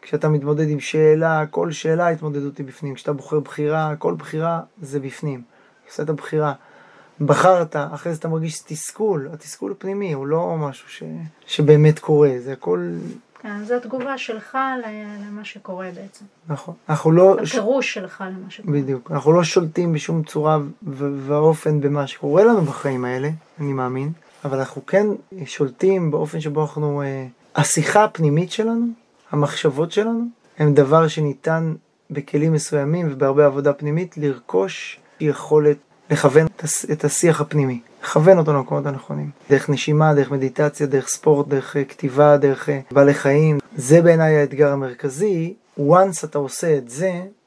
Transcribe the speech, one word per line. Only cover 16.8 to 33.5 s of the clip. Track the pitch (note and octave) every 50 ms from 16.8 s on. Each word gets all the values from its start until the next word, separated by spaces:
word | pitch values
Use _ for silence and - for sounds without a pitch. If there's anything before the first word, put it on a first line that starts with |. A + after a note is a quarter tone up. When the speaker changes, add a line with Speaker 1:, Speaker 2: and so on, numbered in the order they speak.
| _ -
Speaker 1:
אנחנו | D#3 D3 - D#3+
לא | D#3+ F3 F#3 F#3+ F#3+ - -
ש- | - -
Speaker 2:
הפירוש | C4 G3 G#3+ C4 C4+ A3 - -
שלך | A3 F#3 F3 - - G3 F#3
למה | F#3+ F#3 F#3+ G3
שקורה. | - - - F#3+ C#3+ D3
Speaker 1:
בדיוק. | C3+ C3 C3+ B2+ A#2+ -
אנחנו | D#3+ D3 B2+ D3 D#3+
לא | F3 F3
שולטים | D#3 - F#3+ F3 D#3+ D#3+ - F3 E3+ E3
בשום | D3+ - - E3 E3 D#3
צורה | - - D#3+ D3 D3+ D#3 D3+ D3 C#3+ F3 _ - F3
ו-, | C#3 C3 C#3+ C#3+ C#3 C#3
ואופן | C3+ C3+ D3 D3 D3+ D#3+ D#3+ D#3 - D#3 D3+ D3
במה | C#3 C#3+ C#3+ D3 C#3 C3
שקורה | - - - C#3+ C#3+ F3 G#3
לנו | A#3 A#3+ G#3
בחיים | E3+ C3+ C3 - - C#3+ C3 B2+ B2+
האלה, | B2 B2+ B2+ C3+ D3+ D#3+ D#3 _ _ _ -
אני | D3 C#3+ C#3
מאמין. | C3+ B2+ B2+ B2+ C3 C#3 D3+ E3 - _ _ _ _ -
אבל | D3 C3 C3+
אנחנו | C3+ C3 - C#3 C3
כן | - - F#3+ G#3 G#3+ G3+ - - _ F#3+ F#3+ D3+
שולטים | - - - D3 C3 B2 _ - F#3+ G3 F#3+ F3 D#3+
באופן | C#3+ D#3+ D#3 D3+ E3+ E3
שבו | D3+ D#3 C#3+ D#3
אנחנו... | D#3 D3 - D3+ D3+ D3 C#3+ C#3+
אה, | C#3 C#3 C3+ C3+ C3 B2+ - _ _ _ _
השיחה | - D3 - - E3 D3+ - - G#3+ G#3+
הפנימית | G#3+ G#3+ - D#3+ D3 C#3+ D#3 F3+ F3
שלנו, | - - A3 A3+ A#3 A#3 A#3 A#3 A3+ _ _ _ _ _ _ _
המחשבות | - D3 D3 C#3+ D3 - - D#3+ C3 C#3 D#3+ E3+
שלנו, | - G#3 G#3 A3+ A#3 A3+ A#3 A#3+ - _ _ _ _ -
הם | D3+ D3+ C#3+
דבר | C#3 C#3+ C3 D3+ D#3+ E3 D#3
שניתן | D#3 D#3+ D3+ D3 C3+ - _ D#3+ D#3+ E3 E3 D#3+ D3+ D#3 _ _ _ _ _ _
בכלים | D3 C#3+ C#3 - - D3+ D3 D#3+ D#3+
מסוימים | D3 C#3 - - D3 C#3 C#3+ D#3+ F3+ F3 D#3
ובהרבה | C#3 C3 C#3 C3+ C3+ C#3+ D3+
עבודה | C#3+